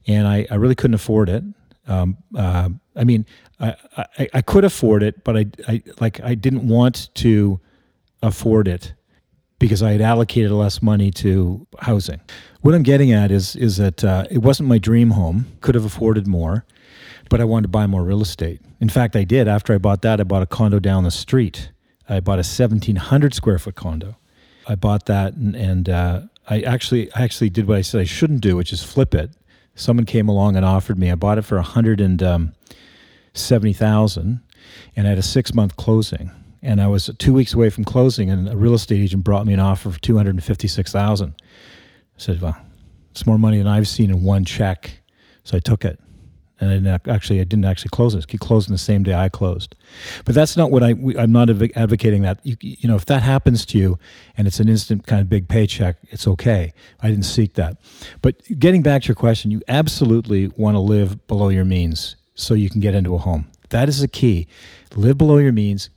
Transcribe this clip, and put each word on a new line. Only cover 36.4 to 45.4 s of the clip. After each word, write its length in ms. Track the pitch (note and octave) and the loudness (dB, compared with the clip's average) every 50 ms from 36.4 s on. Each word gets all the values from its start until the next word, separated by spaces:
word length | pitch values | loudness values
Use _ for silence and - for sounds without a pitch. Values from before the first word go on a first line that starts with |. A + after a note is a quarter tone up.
| - - - - | -20 -20 -20 -12
And 200 | - C3 A2 G2+ | -6 -2 0 2
I 60 | G2+ G2+ | 2 2
was 220 | G2+ G2 - - A2+ - | 0 0 -2 -4 -8 -2
two 160 | - - C3 | 0 2 4
weeks 200 | C3 B2+ - - | 4 2 2 2
away 160 | A#2 A#2 A2 | 2 2 2
from 160 | G2+ - G#2 | 0 -2 -6
closing, 440 | - - B2+ B2 C3 A#2+ - G#2 F#2 | -2 0 2 2 2 2 0 -2 -2
and 200 | F#2+ F#2+ F#2 G2+ | 0 -2 -2 -4
a 80 | A2+ G2 | -2 0
real 160 | G#2+ A#2+ A#2+ | 2 2 2
estate 280 | A2+ - - A2 G2 | 2 0 0 0 0
agent 220 | G2+ F#2+ F#2 G2 F2+ | 0 0 0 -2 0
brought 240 | G#2+ G2+ G2 G#2+ A2 | 0 0 0 0 0
me 60 | G2+ | 0
an 60 | F#2+ | 2
offer 280 | F#2+ G2 F#2+ - - G#2 | 2 2 0 -2 -4 -8
for 100 | F2+ - | -10 -8
two 160 | - - A#2+ G#2+ | -2 0 2 2
hundred 180 | G#2 G2 F#2 | 2 0 -2
and 80 | F2+ - | -4 -2
fifty-six 480 | - G#2 - - G2 - - F#2 - | -4 -4 -4 -4 -6 -4 -4 -6 -4
thousand. 420 | - G2 G2+ G#2 G#2+ G2 G2 D2+ D2+ _ | -2 -2 0 0 0 -2 -4 -6 -10 _
I 800 | _ _ _ - - - - - - _ _ _ _ _ _ - | _ _ _ -20 -20 -20 -20 -20 -20 _ _ _ _ _ _ -14
said, 240 | - - F2+ E2+ | -6 -6 -4 -4
"Well, 160 | F2 E2 D#2 - - - - - - - _ - _ _ | -4 -6 -8 -8 -12 -20 -20 -20 -20 -20 _ -20 _ _
it's 140 | - - - | -14 -6 -2
more 140 | A#2 A2 A2 | 0 2 2
money 180 | A2 A2 G#2+ G2+ | 4 2 2 2
than 100 | G2+ G#2 | 2 2
I've 200 | G#2 G#2+ G#2+ G2 | 0 0 0 -2
seen 220 | - - A2+ G2 | 0 0 0 0
in 120 | F#2+ F2+ | 0 0
one 220 | F2+ F#2+ G2+ G2 F#2 | 0 0 0 0 0
check." 580 | - - - A2 F#2+ F#2+ - - - - - _ _ _ _ _ _ _ _ | -2 -4 -4 -2 -2 -4 -6 -10 -18 -20 -20 _ _ _ _ _ _ _ _